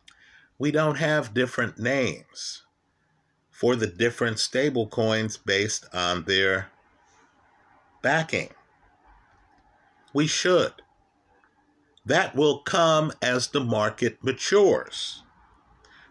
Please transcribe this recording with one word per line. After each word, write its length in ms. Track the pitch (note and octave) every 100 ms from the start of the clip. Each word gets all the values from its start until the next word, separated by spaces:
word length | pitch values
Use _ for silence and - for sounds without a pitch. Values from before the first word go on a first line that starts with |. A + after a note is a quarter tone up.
| _ _ - - _ -
we 140 | C#3+
don't 260 | D3 D#3 C#3
have 360 | D#3 D3+ A#2+
different 440 | G#2 B2 - A2+ -
names 880 | A2+ C#3 A#2+ - - - - - _ _ _ _ _ _ _ _ _
for 240 | - A#2 B2
the 120 | A2
different 520 | F2 A#2 A#2 A#2 G#2+
stable 480 | - B2+ D3 B2+ G#2+
coins 500 | - A2 A2 A2 -
based 480 | - G2 G#2 - -
on 300 | F2+ F2+ F2+
their 480 | E2+ F#2+ F#2+ F#2+ F#2+ _ _ _ _ _ _ _ _ _ _ _ _ _
backing. 480 | B2 D#3 D#3+ G2+ D#2+ - _ _ _ _ _ - _ _ _ _ _ _ _ _ _
We 140 | C#3+ D3+
should. 460 | - F3+ F3 A#2+ - - _ _ _ _ _ _ _ _ _ _ _ G#2
That 300 | D#3 F#3 B2
will 240 | D3+ C#3
come 540 | - F#3 E3 D#3 D#3 -
as 260 | B2 B2+ B2
the 120 | C#3+
market 600 | B2 A2 G#2+ - A#2+ -
matures. 1000 | B2 B2+ - G3 G3 A#2 - - - - - _ _ _ _ _ _ - -